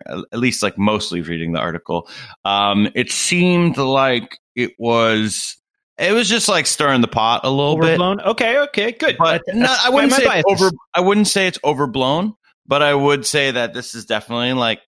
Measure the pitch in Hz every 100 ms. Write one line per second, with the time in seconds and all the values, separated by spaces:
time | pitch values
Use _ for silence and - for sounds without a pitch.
0 | - 87 - 117 123 - 104 98 104 107
1 | - 87 80 82 82 82 80 82 - 85
2 | - - - - 98 101 101 101 208 -
3 | 120 - - 175 180 175 170 135 131 135
4 | 135 120 - - _ - 123 - 117 117
5 | 113 110 107 - - - _ _ _ -
6 | 175 226 196 226 - 180 139 - 147 131
7 | 113 113 110 117 - 135 143 160 165 165
8 | 180 202 190 226 233 269 285 - 214 233
9 | 311 - - 165 170 208 254 262 240 269
10 | 285 269 240 175 185 190 190 175 _ 175
11 | 185 208 202 202 185 - 147 135 143 131
12 | 127 156 214 - _ _ - 143 147 143
13 | 139 143 117 151 139 120 117 123 - 117
14 | 101 107 - 117 123 131 117 107